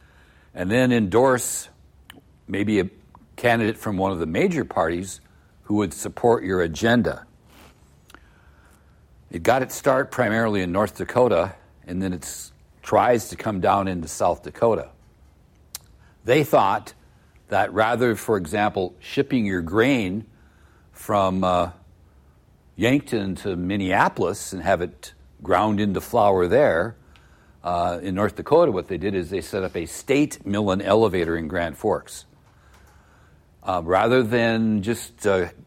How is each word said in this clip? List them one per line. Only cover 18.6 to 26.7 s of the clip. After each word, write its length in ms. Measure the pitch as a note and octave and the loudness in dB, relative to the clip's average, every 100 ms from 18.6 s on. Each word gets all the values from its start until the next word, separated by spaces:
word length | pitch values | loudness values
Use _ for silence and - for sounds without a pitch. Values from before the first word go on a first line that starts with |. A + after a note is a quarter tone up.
| G#2 G2+ F2+ - | -2 -2 -6 -8
shipping 460 | - - - C3 G#2 | -8 -4 0 0 0
your 160 | F#2 | -2
grain 640 | E2 G#2 B2 C3+ F#2+ G2+ A2 - - _ _ _ _ | -2 2 2 2 0 -6 -10 -20 -20 _ _ _ _
from, 520 | - - G#2 F#2+ F#2 | -16 -2 2 2 2
uh, 280 | F#2 F2 E2+ - - _ - _ _ _ _ _ _ - | 2 2 0 -4 -20 _ -20 _ _ _ _ _ _ -2
Yankton 600 | G#2+ C#3+ - A2+ G2 F2+ | 2 2 0 -4 -4 -6
to 200 | G#2 F2 | -6 -4
Minneapolis 960 | F2+ G2+ F#2+ F#2+ C#3 - F2+ - - | -4 -2 0 2 2 2 -4 -4 -8
and 100 | F#2 | -8
have 200 | F#2 F#2 | -2 0
it 320 | F2 - - - - - | -2 -10 -20 -20 -20 -12
ground 360 | F2+ F2+ G#2+ G2+ | 0 2 2 0
into 220 | G#2 F2+ | 0 -2
flour 460 | - A#2 G#2+ F#2+ F2 | -2 2 4 4 4
there, 480 | A2+ C#3 | 4 4